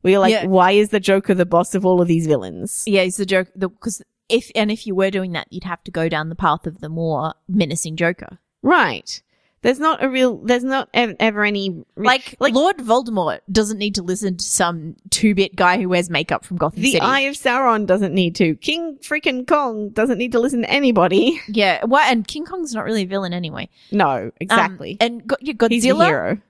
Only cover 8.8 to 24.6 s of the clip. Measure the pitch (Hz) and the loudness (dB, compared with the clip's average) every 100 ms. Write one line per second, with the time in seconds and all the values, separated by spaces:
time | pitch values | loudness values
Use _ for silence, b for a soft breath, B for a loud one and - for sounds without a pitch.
8.8 | 208 107 - - _ _ _ _ 240 262 | 4 -2 -10 -16 _ _ _ _ -2 0
9.8 | 311 320 269 254 254 214 214 247 254 269 | 0 0 0 2 0 0 0 0 0 -2
10.8 | - - 233 185 220 208 208 202 196 165 | -2 -2 -2 0 -2 2 0 0 -4 -6
11.8 | - - 220 254 - - 277 233 330 359 | -12 -2 0 0 -2 -2 0 4 2 0
12.8 | 240 233 240 214 160 92 - 196 208 214 | 0 0 2 -2 -2 -4 -2 0 0 -2
13.8 | 208 202 175 185 202 180 - - 175 170 | -2 -2 -4 -4 -4 -6 -4 0 0 -2
14.8 | 156 - - - 220 196 190 - 185 185 | -10 -16 -6 0 2 2 0 2 2 2
15.8 | 185 180 175 156 156 131 - 175 156 - | 0 0 0 -2 -2 -4 -4 -4 -4 0
16.8 | 262 208 185 269 269 285 254 247 262 220 | 0 2 2 2 0 -2 -2 2 2 2
17.8 | 202 185 196 175 180 170 175 156 - 320 | 2 0 2 0 -2 2 0 0 -4 -4
18.8 | 339 285 - 302 330 254 254 294 269 220 | -4 -10 -6 -4 -2 -4 0 0 0 -4
19.8 | 208 220 220 208 240 233 240 262 226 277 | -6 -2 0 0 0 0 0 -2 0 2
20.8 | 277 214 175 190 247 330 - 214 202 165 | 2 4 4 4 2 0 -4 0 2 0
21.8 | 233 269 294 240 208 302 349 370 311 226 | 2 2 4 2 -2 -10 -10 -8 -6 -6
22.8 | - 220 185 196 190 175 170 143 - b | -4 -4 -2 -4 -4 -6 -8 -10 -12 b
23.8 | b 202 160 131 - - 190 220 | b 0 2 0 -6 -10 0 2